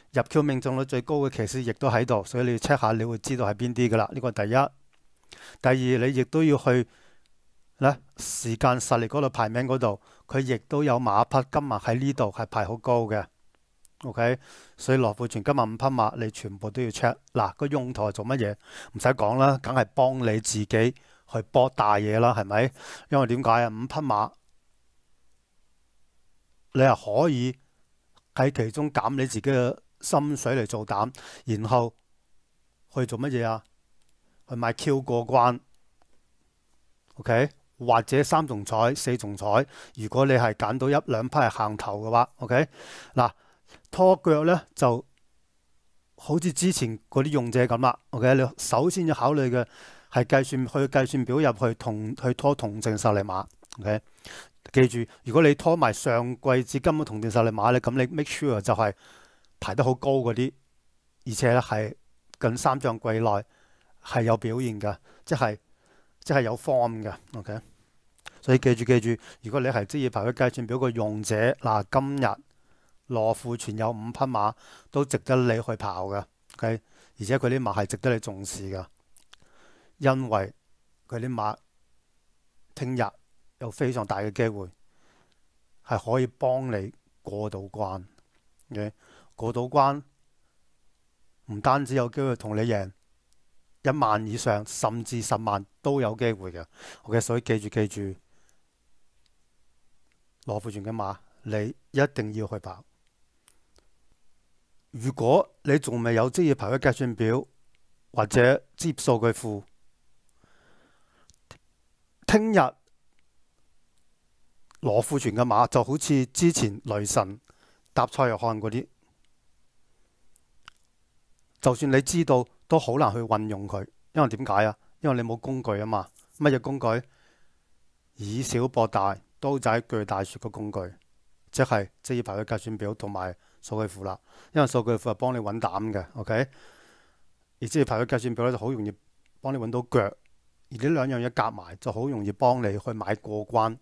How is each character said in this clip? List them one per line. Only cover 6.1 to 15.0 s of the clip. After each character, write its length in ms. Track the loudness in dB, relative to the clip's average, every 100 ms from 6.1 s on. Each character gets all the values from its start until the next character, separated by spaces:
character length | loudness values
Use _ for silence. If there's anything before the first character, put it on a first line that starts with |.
| 0
亦 80 |
都 200 | 0 2
要 120 | 4 4
去 300 | 4 2 2 _ _ -20 _ _ _ _ _ 0
咧 200 | 2 2 -4 -12
時 400 | -8 -6 -4 0
間 240 | 2 2
實 180 | 2 0
力 100 | 0
嗰 120 | 0
度 80 | -2
排 200 | 0 -2
名 180 | -2 -2
嗰 120 | 0
度， 220 | 0 -2 _ -20 -6
佢 140 | -4
亦 160 | -2 -4 -2
都 160 | -2
有 140 | 2 2
馬 260 | 2 2
匹 220 | 2 2 0
今 120 | -2 -2
日 40 |
喺 260 | -2 -2 0
呢 140 | 0
度 120 | 0 -2
係 160 | -4 -6
排 180 | -4
好 120 | -4 -4
高 260 | 0 0
嘅。 240 | 0 -2 -4 _ _ _ _ _ -20 _
OK， 340 | -8 0 0 0 -6 -20 -20 -6
所 180 | 0
以 40 |
羅 140 | 2